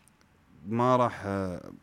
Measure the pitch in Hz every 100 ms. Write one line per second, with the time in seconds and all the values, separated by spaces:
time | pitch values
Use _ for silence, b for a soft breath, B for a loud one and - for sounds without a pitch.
0 | b _ _ _ _ - 90 117 123 127
1 | 120 - 101 98 92 87 - 50